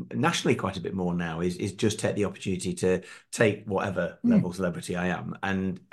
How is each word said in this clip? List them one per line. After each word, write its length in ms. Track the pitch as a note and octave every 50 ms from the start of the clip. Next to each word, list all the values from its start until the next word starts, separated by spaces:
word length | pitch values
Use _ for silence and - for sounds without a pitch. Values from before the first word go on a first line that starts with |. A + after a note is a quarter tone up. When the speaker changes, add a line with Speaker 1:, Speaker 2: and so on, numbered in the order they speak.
| F2+ - -
Speaker 1:
nationally 420 | A#2 B2+ E3 - - - F3 B2
quite 200 | - - F#2+ -
a 60 | -
bit 120 | E2+ - -
more 200 | F#2 F2+ F2 F2
now 260 | F2 F2 E2+ D#2 E2
is, 160 | F2 F2+ F2+
is 160 | - - G2+
just 280 | - - - G#2+ - -
take 160 | - G2 -
the 100 | G2+ G2+
opportunity 480 | F2+ F#2+ - - G2+ F#2 F2+ - F#2 F2+
to 280 | - - F#2 F#2 F2+ - - - - - _
take 320 | - - A#2 A2 G2+ - -
whatever 540 | G#2+ G2 F#2 - G2+ F2+ F#2 F2 - - - -
Speaker 2:
Mm. 60 | -
Speaker 1:
level 200 | - G3 - F2+
celebrity 460 | F2 F#2 F#2+ F2 E2 E2+ - - F2+ F2
I 100 | F2 F#2
am 300 | F2 D#2+ E2+ E2+ E2+ -
and, 380 | - G2 G2 F#2+ F#2+ F#2+ F2 F2+ - _